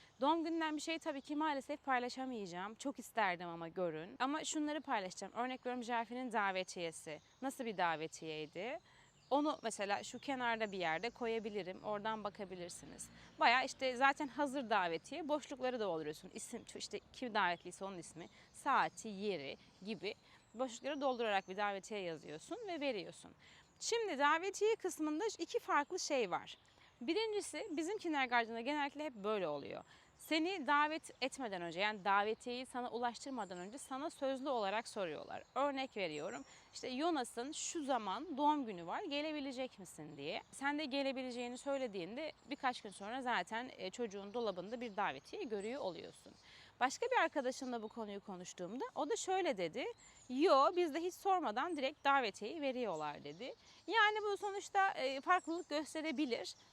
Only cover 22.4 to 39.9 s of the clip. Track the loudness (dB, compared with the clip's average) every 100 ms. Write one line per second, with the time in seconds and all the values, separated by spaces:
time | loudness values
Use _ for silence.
22.4 | -8 -8 -6 -4 -2 -2 -6 -12 -18 -20
23.4 | -20 -20 -20 -8 0 0 2 4 6 6
24.4 | 2 2 4 4 0 -2 -2 0 0 -2
25.4 | -2 -2 2 2 2 -2 0 2 2 0
26.4 | -4 -16 -20 -20 -20 -8 -2 0 2 0
27.4 | -2 -6 -4 -2 -2 -2 0 2 4 4
28.4 | 2 -2 -2 0 0 -2 -8 -4 0 2
29.4 | 2 -2 -4 -10 -12 -20 -20 -12 0 2
30.4 | 2 0 4 6 6 0 -8 -4 -4 -2
31.4 | -4 -2 -4 0 0 2 4 6 4 0
32.4 | -4 -6 -4 -4 -4 0 -2 -2 -6 -6
33.4 | -6 -6 -8 -10 -8 -6 -6 -2 -2 0
34.4 | 0 0 2 0 -2 -4 -4 -4 -6 -10
35.4 | -6 0 0 0 -4 -2 -2 -2 -4 -6
36.4 | -12 -18 -16 -10 -6 0 2 2 -2 -4
37.4 | -6 -4 -4 -2 0 0 0 -4 -4 2
38.4 | 4 4 2 -4 -4 -4 -2 -2 0 -2
39.4 | -4 -4 -6 -6 -16